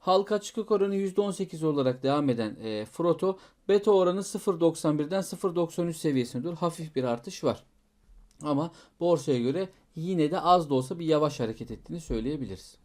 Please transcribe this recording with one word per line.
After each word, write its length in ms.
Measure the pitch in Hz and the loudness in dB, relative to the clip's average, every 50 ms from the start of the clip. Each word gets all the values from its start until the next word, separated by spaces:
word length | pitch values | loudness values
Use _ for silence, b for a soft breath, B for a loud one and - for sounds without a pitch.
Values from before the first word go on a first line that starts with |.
Halka 340 | - - 185 196 202 196 208 | 2 4 4 4 4 2 -2
açıklık 360 | 208 208 - - 226 214 220 | -4 -4 -6 -8 -8 -2 0
oranı 240 | 214 196 196 202 196 | 2 2 2 2 0
yüzde 260 | 196 196 190 185 208 | 0 -2 0 0 0
on 100 | 202 202 | 0 0
sekiz 320 | 185 - 190 - - 160 160 | -2 -4 -6 -8 -6 -2 -2
olarak 380 | 156 147 143 135 127 127 131 | 0 2 2 2 0 0 0
devam 260 | - 131 139 147 147 135 | 0 0 0 2 2 0
eden, 280 | 120 113 110 107 - - | 0 0 -2 -6 -6 -8
e, 220 | 104 110 107 107 107 | -8 -6 -6 -6 -6
Froto, 540 | - - - 165 175 165 160 190 190 190 190 B B B B _ - | -8 -6 0 2 2 2 2 2 -2 -2 -2 B B B B _ 2
beta 220 | 196 208 202 220 | 2 2 4 6
oranı 340 | 208 190 185 180 180 196 196 | 6 6 6 4 2 0 -4
sıfır 360 | - - 202 - 208 185 165 | -6 -8 -4 -2 -2 0 4
doksan 380 | 170 165 160 - - - - 151 | 4 2 2 2 0 0 0 0
birden 220 | 151 143 185 196 | 0 -2 -2 -4
sıfır 340 | 185 - - 175 - 190 170 | -4 -4 -8 -4 -4 -2 0
doksan 320 | 175 170 165 - - 170 | 0 -2 -2 -2 -4 -4
üç 100 | 170 160 | -4 -4
seviyesine 480 | - - 160 139 131 120 120 - 127 131 | -2 -2 0 0 0 0 0 -4 -6 -6
doğru 120 | 170 175 | -6 -6
hafif 400 | 160 180 170 160 - 165 156 - | -2 -2 -4 -2 -4 -12 -6 -4
bir 80 | 135 127 | -2 -2
artış 400 | 123 120 117 - - - - - | 0 -2 -4 -4 -12 -12 -2 -2
var. 200 | 139 110 - - _ _ _ _ _ _ _ _ _ - - - _ _ _ | -2 -2 -2 -8 _ _ _ _ _ _ _ _ _ -20 -20 -20 _ _ _
Ama 300 | 156 151 147 139 160 170 B B B B B _ | -4 -2 -2 0 -2 -4 B B B B B _
borsaya 400 | 165 175 170 151 131 - 143 123 | 2 2 2 2 2 0 0 2
göre 280 | 117 123 139 180 190 185 b b b b _ | 2 0 0 -2 -4 -6 b b b b _
yine 340 | 160 160 180 190 170 151 147 | -8 -4 -2 2 2 2 2
de 100 | 170 185 | 2 0
az 300 | 151 170 180 180 170 143 | 4 6 6 6 4 2
da 40 | 143 | 0
olsa 240 | 131 127 131 180 170 | 0 0 0 -6 -4
bir 80 | 170 | 0
yavaş 340 | 156 156 151 151 147 147 - | 2 2 2 2 0 0 -2
hareket 300 | 123 110 110 - 113 - | -4 -4 -4 -8 -10 -12
ettiğini 300 | 113 - - - 160 170 | -12 -14 -12 -12 -12 -12
söyleyebiliriz. 760 | 160 - 127 113 113 131 151 147 131 98 95 92 - - - _ | -6 -4 -4 -4 -2 -4 -6 -6 -8 -10 -10 -14 -14 -20 -20 _